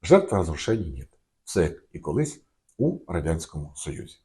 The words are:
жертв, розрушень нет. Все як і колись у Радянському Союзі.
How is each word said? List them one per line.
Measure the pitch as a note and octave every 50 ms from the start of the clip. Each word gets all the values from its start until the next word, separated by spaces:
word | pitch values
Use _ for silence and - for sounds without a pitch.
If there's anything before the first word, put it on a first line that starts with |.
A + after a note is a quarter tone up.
жертв, | - - E3 G3+ G3 - -
розрушень | G2 F2+ D#2+ D#2+ D2 - - A2+ A2 G#2 D2+ C2 B1+
нет. | C2 - _ _ _ _ _ _ _
Все | - - G2+ E2+
як | D2 - - _ _
і | _ D#2+
колись | - D2+ D2 A#2+ D3+ D3+ - - _ _ _ _ _ _ _ _
у | A#2+ D3+ F#3+ - - -
Радянському | F2 E2+ C#2+ D#2+ E2 D#2+ - - - D2+ C#2+ D2 -
Союзі. | - - - - - - - - _ _